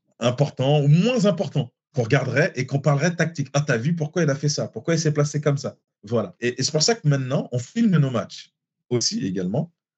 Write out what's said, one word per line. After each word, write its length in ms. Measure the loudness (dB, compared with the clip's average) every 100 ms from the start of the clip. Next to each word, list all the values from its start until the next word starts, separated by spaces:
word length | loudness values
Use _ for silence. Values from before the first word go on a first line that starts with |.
| _ _
importants 640 | -2 0 -2 0 2 4
ou 60 | 6
moins 380 | 4 4 2 2
importants 460 | 0 -2 -4 -6 _ _
qu'on 100 | -4
regarderait 480 | 0 0 0 0 0 -2
et 100 | -4
qu'on 140 | -2
parlerait 320 | 0 2 0
de 40 | 0
tactique. « 320 | -4 -2 -4
Ah, 80 | -2
t'as 160 | 0 0
vu 180 | 0 -2
pourquoi 280 | -2 0
il 60 | 0
a 60 | 0
fait 140 | -2
ça ? 180 | -2 -6
Pourquoi 280 | -6 -2 0
il 40 |
s'est 140 | 0
placé 260 | 0 0 0
comme 180 | -2 -2
ça ? » 200 | -4 -12 _ _
Voilà. 320 | -4 -2 -2 -4
Et, 180 | -4 -2
et 40 |
c'est 80 | -2
pour 120 | 0
ça 120 | 2 2
que 120 | 2
maintenant, 400 | 0 0 -4 -2
on 60 | -6
filme 380 | -6 0 2 4
nos 140 | 2
matchs 420 | 0 -6 -12 -20 _ _ _ _
aussi 360 | -2 -2 -4 -4
également 480 | -4 -2 -2 -4 _ _